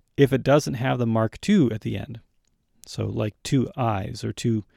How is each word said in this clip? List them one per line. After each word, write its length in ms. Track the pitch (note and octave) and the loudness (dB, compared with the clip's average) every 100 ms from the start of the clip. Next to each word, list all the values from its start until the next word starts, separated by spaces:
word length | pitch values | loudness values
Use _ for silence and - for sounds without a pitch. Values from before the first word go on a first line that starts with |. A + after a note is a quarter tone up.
| _ - | _ 2
if 160 | C#3 | 4
it 100 | C3+ | 4
doesn't 320 | B2+ D3 D#3 | 4 2 2
have 240 | C3 C3 C3 | -4 -2 0
the 80 | A#2 | 0
Mark 340 | A2+ A2 - | 2 0 -2
two 300 | - G#3 B2 | 2 4 4
at 80 | G#2+ | 0
the 160 | A#2+ G#2+ | -6 -6
end. 240 | - A2+ _ _ _ _ _ _ - | -8 -14 _ _ _ _ _ _ -14
So 200 | - G#2+ | -6 -4
like 280 | A2 G#2+ - | -2 -4 -6
two 280 | - C#3 A#2 - | 0 0 0 -2
eyes 460 | A#2 G2+ G2+ - | -2 -2 -4 -8
or 100 | A2+ | -8
two, 320 | - A#2+ A2 - | -4 -2 -2 -4